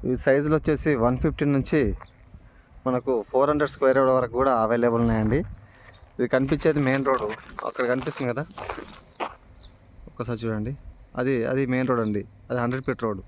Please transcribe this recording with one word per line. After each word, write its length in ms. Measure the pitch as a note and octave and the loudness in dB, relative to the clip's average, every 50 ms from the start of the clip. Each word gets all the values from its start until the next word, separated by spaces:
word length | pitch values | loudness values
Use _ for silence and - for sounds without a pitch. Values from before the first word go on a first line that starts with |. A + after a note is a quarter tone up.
| - B2+ | -2 -2
ఈ 20 | B2+ B2 - | -4 0 2
సైజులు 300 | - C3+ C#3+ D3 D3+ D#3 D#3 | 4 4 4 4 2 0 0
వచ్చేసి 320 | - - D#3 C3+ - D#3+ D3 B2 A2 | 2 0 0 0 2 0 2 2 2
వన్ 100 | A#2+ B2+ B2+ - | 2 2 2 -2
ఫిఫ్టీ 220 | D#3+ C#3 - D3+ D3 C#3+ | -2 -2 0 0 2 2
నుంచి 260 | C#3 C3 - - D#3 C3+ G2+ F#2 - - - - _ - - - - - - _ - _ _ - - - | 0 0 2 2 2 2 2 -2 -4 -10 -18 -20 _ -20 -20 -20 -20 -20 -20 _ -20 _ _ -20 -8 -4
మనకు 280 | C3 B2+ B2 A#2+ C3 C3 A#2 G#2 - | -2 -2 -2 0 0 -2 -2 -2 0
ఫోర్ 200 | - B2+ C3+ C#3+ | 2 4 4 4
హండ్రెడ్ 220 | D3+ D3 D3 C#3 - | 4 2 0 -2 -2
స్క్వేర్ 260 | - - C3 C3 C3+ | 2 2 4 6 6
యార్డ్ 140 | C3+ C3 C3 C3 | 6 4 4 4
వరకు 160 | B2 A#2 A2 A#2+ | 2 0 0 0
కూడా 140 | C3+ C3+ C3 A#2 A2 | 2 4 4 2 2
అవైలబుల్ 380 | G#2+ A#2 A#2+ A#2 A#2+ A#2 A#2 A#2 | 2 2 2 2 2 4 4 2
ఉన్నాయండి. 340 | A#2 A2+ A2 A2 A2 A#2 D3 G3 - - - - - - - - - - - - - _ - | 2 2 2 0 2 0 0 -2 -4 -10 -16 -20 -20 -20 -20 -20 -20 -20 -20 -20 -20 _ -4
ఇది 80 | B2 A#2+ - | -2 0 2
కనిపించేది 460 | C3 C3+ C3 D#3+ D3 - E3 D#3 D3 C#3+ | 0 2 2 -2 0 2 2 2 2 2
మెయిన్ 180 | C3 C3 C3+ C3+ C#3 | 2 0 0 0 0
రోడ్, 160 | C3 B2 A2 G#2 G#2+ - - - - - - A#2 | 0 0 -2 -4 -8 -8 -14 -16 -16 -10 -10 -10
అక్కడ 160 | - - B2+ A#2+ | -6 -4 -2 -2
కనిపిస్తుంది 380 | B2 C3 B2 - C#3 - C#3 B2 A#2+ | -2 -2 -4 -6 -8 -6 -6 -4 -4
కదా, 100 | B2+ C3 - - - - - - - - - - - - - - _ - - - - - - - - - - - - - _ - - - - | -6 -8 -10 -12 -16 -12 -12 -12 -14 -14 -18 -20 -20 -20 -20 -12 _ -10 -10 -10 -16 -20 -20 -20 -20 -20 -20 -20 -20 -20 _ -20 -20 -20 -20
ఒక్కసారి 280 | - - A#2+ A2+ B2 G#2+ A2 | -12 -12 -8 -8 -8 -6 -4
చూడండి, 300 | A2+ A2 G#2+ G#2+ A#2 C#3 - - - - - - - - - | -6 -4 -4 -6 -6 -8 -10 -14 -20 -20 -20 -20 -16 -8 -4
అది, 140 | B2+ C3 C#3 A#2+ A2+ B2+ | -2 0 0 0 0 -2
అది 120 | C3 C3+ C#3 B2 B2+ | 0 -2 0 0 0
మెయిన్ 160 | B2+ C3 B2+ | 0 0 0
రోడ్ 120 | B2+ A#2+ A2+ | 0 0 0
అండి, 180 | G#2+ G#2 G#2 G2+ - - - - - | 0 -2 -4 -4 -6 -14 -20 -10 -6
అది 80 | A#2+ B2 A#2+ | -4 -2 -2
హండ్రెడ్ 220 | A#2+ B2 C3 C3 | -2 -2 -4 -4
ఫీట్ 160 | - B2+ - - | -4 -4 -2 -2
రోడ్. 140 | A2 G#2 F#2+ - | -4 -4 -6 -10